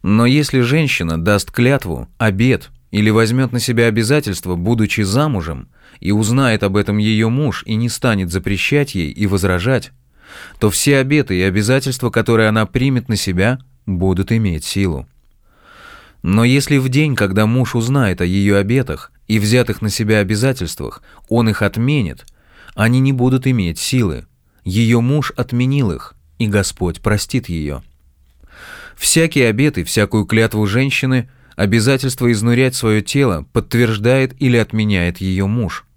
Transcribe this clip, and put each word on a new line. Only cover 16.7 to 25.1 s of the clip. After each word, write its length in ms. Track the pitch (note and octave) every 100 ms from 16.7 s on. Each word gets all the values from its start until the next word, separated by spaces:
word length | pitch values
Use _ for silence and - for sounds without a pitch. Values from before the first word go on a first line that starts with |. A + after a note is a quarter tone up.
| C#3+
в 100 | C3
день, 260 | B2+ D#3
когда 300 | B2+ G2+ F#2+
муж 300 | G#2+ B2 A#2+
узнает 480 | A#2 A#2 C#3 A2+ F2
о 20 |
её 320 | F2+ F#2+ G2+ G2+
обетах 560 | G2+ B2+ B2+ D2 - _ _
и 100 | A2
взятых 440 | G#2 B2 A#2 G#2
на 80 | G#2+
себя 280 | - G#2+ G#2+
обязательствах, 840 | G2+ G#2+ C3 B2+ E2+ - C2 - - - -
он 220 | A2+ A2+
их 100 | G2+
отменит, 640 | G2+ - A#2+ D3 F#2 B1 - _ _ - -
они 260 | - A2 B2+
не 120 | C3+
будут 340 | C3+ B2+ C3 C3
иметь 320 | B2 F2 E2
силы. 460 | - B2+ G#2 C2 - _ _ _
Её 360 | - G2 A2+ A#2
муж 300 | A#2+